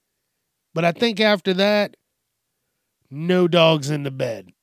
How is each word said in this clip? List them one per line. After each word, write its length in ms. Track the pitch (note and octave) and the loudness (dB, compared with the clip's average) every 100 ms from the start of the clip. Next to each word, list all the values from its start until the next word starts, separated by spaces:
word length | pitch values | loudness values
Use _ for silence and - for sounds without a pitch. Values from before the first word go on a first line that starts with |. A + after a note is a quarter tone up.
| _ _ _ _ _ _ _ | _ _ _ _ _ _ _
But 120 | D#3 | -2
I 80 | E3+ | -2
think 280 | E3+ A#3 G3+ | 0 -2 2
after 320 | G#3+ G#3 F#3+ | 2 2 0
that, 420 | F#3 G3+ G#3 G3+ - _ _ _ _ _ _ _ _ _ _ _ | 0 2 2 0 -6 _ _ _ _ _ _ _ _ _ _ _
no 380 | C#3 E3 F3+ F3 | -6 0 2 2
dogs 420 | E3+ D#3+ D#3+ C#3 | 2 2 0 -2
in 120 | D3+ | -6
the 80 | C#3 | -6
bed. 420 | C3 B2+ G#2+ F#2 _ | -6 -8 -8 -14 _